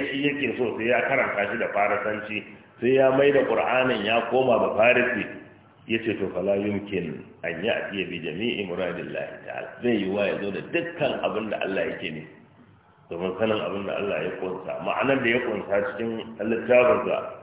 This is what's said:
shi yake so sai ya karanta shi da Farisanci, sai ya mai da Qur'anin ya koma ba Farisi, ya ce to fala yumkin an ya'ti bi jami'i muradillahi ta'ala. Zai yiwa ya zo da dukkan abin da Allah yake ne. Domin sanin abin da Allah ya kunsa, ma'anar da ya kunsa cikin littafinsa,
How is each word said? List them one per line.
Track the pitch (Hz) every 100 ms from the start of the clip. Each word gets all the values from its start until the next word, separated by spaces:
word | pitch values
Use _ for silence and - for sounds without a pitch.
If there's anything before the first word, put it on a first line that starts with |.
| 143
shi | 139 147
yake | 143 131 107
so | 120 -
sai | 113
ya | 120 -
karanta | 135 107 101 101
shi | -
da | 95
Farisanci, | 101 104 104 107 107 104 104 - - - -
sai | 120 131
ya | 135
mai | 131 143
da | 139 123
Qur'anin | 113 - 127 127 117
ya | 101 117 117
koma | 123 131 113
ba | -
Farisi, | 98 113 123 123 107 90 - - - - - -
ya | 110
ce | 110 95
to | 95
fala | 90 95 101
yumkin | 104 101 101 95 85 65 - - 85
an | 82
ya'ti | 101 71 76 98 87
bi | 85
jami'i | 80 78 120 95 98
muradillahi | 87 90 87 73 71 69 - -
ta'ala. | 64 - -
Zai | 120
yiwa | 113 185 104 95
ya | 80
zo | 101
da | 92 -
dukkan | 170 170 170 143 101
abin | - 107 110
da | -
Allah | 90 95 82
yake | 80 85
ne. | 78 78 - - - - - _ _ _
Domin | 85 92 90
sanin | 113 107
abin | 87 98 95
da |
Allah | - 101 90
ya | 87 95
kunsa, | 92 92 - -
ma'anar | 95 - 120 135
da | 117
ya | 117 117
kunsa | 104 90 98 101
cikin | - 117 113 - -
littafinsa, | 107 113 113 123 - - 95 80 - -